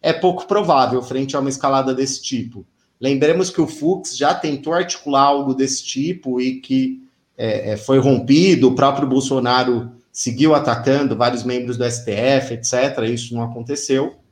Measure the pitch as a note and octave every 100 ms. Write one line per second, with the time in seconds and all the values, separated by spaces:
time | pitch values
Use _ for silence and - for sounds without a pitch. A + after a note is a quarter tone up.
0 | D3+ D#3+ F#3 F3+ - G#3 F3 C#3+ B2 B2
1 | A#2+ C3 C3+ C#3+ C3+ C3+ C#3+ C3+ C3 B2+
2 | C3 - - B2+ A#2 G2+ F#2 _ _ _
3 | C3 C#3 D3 F3 F3+ - D3 - D3+ F#3
4 | - - C#3+ F#3 D#3 C#3 D#3 E3+ F#3 -
5 | - C#3 C#3 C#3+ C#3 C3 C3+ - - C3
6 | D3+ F3 C3 B2 B2+ C3 - C3 C3 C3
7 | - _ _ - A2 G#2+ A2+ G#2+ - C3+
8 | C#3 C#3 A#2 C#3+ F#3+ D#3 B2+ B2+ C#3 C3+
9 | C#3 C3 C3+ C3+ A#2+ B2 B2+ A#2+ A#2 -
10 | _ - - A2+ D#3 D3 C3+ A2+ - C#3
11 | C#3 G#2+ A#2+ B2 A#2+ B2 A#2+ A#2 A#2+ A#2
12 | - G2+ B2 C3+ - A#2 - B2 C#3 C3+
13 | A2+ A#2+ - A#2 A#2 A#2+ A#2+ C#3+ - C3+
14 | D#3 - _